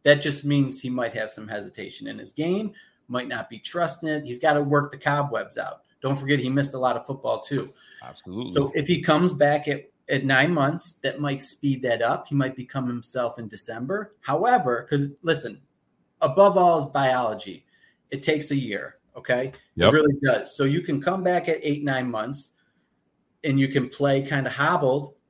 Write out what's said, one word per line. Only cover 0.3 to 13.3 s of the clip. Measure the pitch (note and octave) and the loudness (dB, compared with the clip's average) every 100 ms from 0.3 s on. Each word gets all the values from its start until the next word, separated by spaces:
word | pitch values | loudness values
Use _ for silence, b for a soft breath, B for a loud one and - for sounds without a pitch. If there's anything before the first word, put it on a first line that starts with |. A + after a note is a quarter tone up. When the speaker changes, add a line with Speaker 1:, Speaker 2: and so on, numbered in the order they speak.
| C#3 C#3+ | -2 0
Speaker 1:
means | C#3+ C3+ B2 | 2 2 -2
he | B2+ | -6
might | B2+ A#2+ A2+ | -4 -4 -4
have | A2 | -8
some | - G#2+ | -8 -8
hesitation | G#2+ G#2+ - G2 - A2+ | -10 -10 -12 -14 -12 -12
in | G#2+ | -12
his | - | -12
game, | - D#3+ G3 A3 b b b _ | -6 -2 -2 -4 b b b _
might | B2 B2 | -6 -6
not | A#2+ - | -8 -10
be | A#2 | -14
trusting | - F3 E3 - D#3+ | -10 -2 -2 -2 -4
it. | D3+ | -4
He's | C3+ B2 | -6 0
gotta | D#3+ D3 | 2 4
work | C#3+ C#3+ C#3+ | 4 2 0
the | - | -4
cobwebs | D3 D3 C#3+ A2+ - - | -2 0 -2 -4 -6 -8
out. | - - _ _ | -8 -12 _ _
Don't | C3 C#3 | -4 -2
forget | C3+ C#3+ | 0 0
he | B2+ | 2
missed | C#3 C#3 C3 | 0 0 0
a | |
lot | B2+ A#2 | -2 -2
of | - | -6
football | C3+ A#2+ A2+ | -6 -4 -4
too. | - C#3 D2+ B B B | -2 -6 -6 B B B
Speaker 2:
Absolutely. | B1 - - F#2+ B2 | -20 -18 -12 -10 -2
Speaker 1:
So | C#3 C#3 | 0 0
if | D#3 D3 | -2 0
he | F3 | 0
comes | F3 D#3 F3+ | 4 4 4
back | C#3+ D3 D3 D3+ | 4 2 2 -2
at, | C#3 - _ - | -6 -8 _ -4
at | C#3+ | -2
nine | C3+ C3 D3+ | 2 4 4
months, | E3+ C#3 E3+ - - | 2 0 0 -8 -6
that | C3+ C#3 | -6 -4
might | D3 C#3 | -4 -2
speed | - - C#3+ C3 | -4 -2 -2 0
that | B2 A2+ | 0 0
up. | A#2 D#3+ - | 0 -2 -2
He | C#3+ | 0
might | C3 - | 0 -4
become | A#2+ C#3 B2+ | -10 -6 -4
himself | A#2+ - B2+ A#2+ | -6 -6 -4 -4